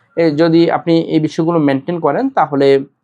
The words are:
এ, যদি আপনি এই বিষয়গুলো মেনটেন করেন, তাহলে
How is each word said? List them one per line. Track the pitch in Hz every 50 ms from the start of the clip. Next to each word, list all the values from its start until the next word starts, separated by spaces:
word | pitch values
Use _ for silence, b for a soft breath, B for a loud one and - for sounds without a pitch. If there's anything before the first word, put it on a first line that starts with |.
| b b _
এ, | 165 170 165
যদি | 147 147 170 170 160 170 170 -
আপনি | - 147 - 170 165 165
এই | 165 - 160 160
বিষয়গুলো | 151 151 - - 165 165 170 165
মেনটেন | 147 143 135 135 139 - 175 170
করেন, | 156 143 143 196 262 269
তাহলে | - 202 160 147 143 135 139 139 139 135 139 - _ _